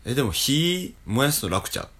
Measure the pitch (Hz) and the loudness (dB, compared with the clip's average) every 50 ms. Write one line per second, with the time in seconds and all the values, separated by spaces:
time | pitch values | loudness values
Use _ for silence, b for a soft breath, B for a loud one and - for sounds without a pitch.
0 | - - 123 139 135 104 82 - - - 139 151 165 175 180 185 180 - - - | -8 -4 -2 0 0 0 0 0 0 2 2 2 2 2 0 -2 -4 -8 -12 -14
1 | - - 104 120 139 143 147 - - 90 87 95 - - - - - - - | -8 -2 2 2 4 4 2 0 0 0 -2 -2 -2 -4 -6 -6 -8 -8 -12